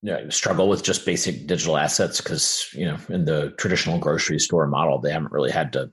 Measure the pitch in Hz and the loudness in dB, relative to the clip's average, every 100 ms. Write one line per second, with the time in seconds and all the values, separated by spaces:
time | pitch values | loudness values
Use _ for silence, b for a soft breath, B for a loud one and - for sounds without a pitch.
0 | 104 80 - - - 95 98 98 - 92 | -4 -6 -2 -2 0 4 4 4 0 -2
1 | - 87 - 76 71 87 78 76 78 - | 0 0 0 -4 -2 -2 2 2 2 2
2 | 90 - - 80 - - - - 85 76 | 0 0 -4 -2 -2 -2 -6 -4 -4 -4
3 | - 92 80 78 71 - - 90 - 85 | -4 -2 0 0 -2 -4 -2 0 0 0
4 | 78 80 - 76 - 87 73 69 80 67 | 0 0 0 0 2 2 2 2 2 2
5 | 71 76 76 73 65 - 76 67 69 | 0 -2 -2 0 0 0 0 -2 -6